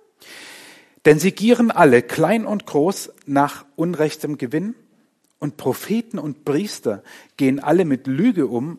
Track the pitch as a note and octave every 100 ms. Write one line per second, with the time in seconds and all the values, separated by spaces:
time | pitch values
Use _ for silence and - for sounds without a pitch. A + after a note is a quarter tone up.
0 | G#4+ _ - - - - - - _ _
1 | D#3 D3+ F#3 - A3 A#3+ A#3 - D#3+ A#2+
2 | - - D#3+ A3+ G3+ G#3 - D3 E3 G3
3 | - - - C#3 C#3+ - - - E3+ D#3+
4 | D3+ - D3 C#3+ A#2+ D3+ G3+ - _ _
5 | _ _ _ - D3+ - C3+ A#2+ - A3+
6 | A3+ F#3 D3 C3 - C#3+ G#3 - A#2+ G2
7 | - - - - C3+ C#3 D3 E3+ E3 C3
8 | C3 C3+ A#3+ F3+ B2 A#2+ D3